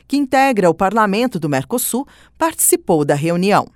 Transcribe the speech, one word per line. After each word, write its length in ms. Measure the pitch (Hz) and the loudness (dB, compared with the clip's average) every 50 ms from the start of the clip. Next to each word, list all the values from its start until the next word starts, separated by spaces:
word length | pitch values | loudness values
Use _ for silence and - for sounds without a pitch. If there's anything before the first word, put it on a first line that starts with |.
| _ | _
que 120 | - - 285 | -4 -2 -2
integra 500 | 285 254 - 262 269 277 262 202 180 175 | -2 0 2 2 2 2 2 2 2 2
o 60 | 160 | 2
Parlamento 640 | - 190 190 196 233 214 202 190 214 247 254 - 175 | 2 0 0 0 0 0 0 0 0 -2 -2 -4 -4
do 80 | 151 151 | -4 -2
Mercosul, 580 | 143 135 135 - 240 247 - - - 233 277 - _ _ - _ _ | -2 -4 -4 -4 -4 -6 -4 -4 -4 -6 -6 -8 _ _ -20 _ _
participou 680 | - 311 330 320 - - - - 339 - - 180 156 147 | -4 -4 -4 -2 -2 0 0 0 0 0 0 0 0 2
da 120 | 143 147 | 0 0
reunião. 520 | 143 151 165 170 175 180 202 202 156 - - - | 0 -2 -2 -2 0 0 2 2 2 0 -2 -8